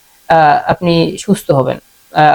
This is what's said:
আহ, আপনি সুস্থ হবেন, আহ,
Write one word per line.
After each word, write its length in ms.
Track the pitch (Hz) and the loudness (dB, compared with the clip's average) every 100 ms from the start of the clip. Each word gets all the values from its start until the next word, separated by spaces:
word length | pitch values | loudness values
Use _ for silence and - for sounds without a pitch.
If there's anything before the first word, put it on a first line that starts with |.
| _ _ - | _ _ -2
আহ, 280 | 165 151 147 - | 2 2 0 -2
আপনি 200 | - 175 170 165 185 | -4 0 0 -2 -4
সুস্থ 220 | - 196 - 143 | -4 -4 -2 -2
হবেন, 200 | 131 123 - _ _ | -2 -6 -12 _ _
আহ, 180 | 175 151 | 0 2